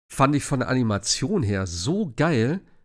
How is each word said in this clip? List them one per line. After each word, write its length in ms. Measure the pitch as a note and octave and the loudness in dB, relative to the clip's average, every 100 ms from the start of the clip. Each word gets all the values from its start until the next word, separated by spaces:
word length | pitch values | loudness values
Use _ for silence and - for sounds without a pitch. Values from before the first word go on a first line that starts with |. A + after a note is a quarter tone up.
| _ | _
fand 240 | - C3+ | 2 2
ich 100 | D3 | 2
von 160 | - C3+ | 0 -2
der 80 | - | 0
Animation 720 | B2+ A2+ G2+ - - C3 G3+ | 0 2 0 -2 -2 0 0
her 240 | G#2 G2 F#2+ | 0 0 -2
so 460 | F2 G2+ G3 F#3 A2 | -4 -4 -2 -2 -2
geil, 440 | D#3+ C3 A#2 F#3+ - - | 0 2 2 -2 -8 -20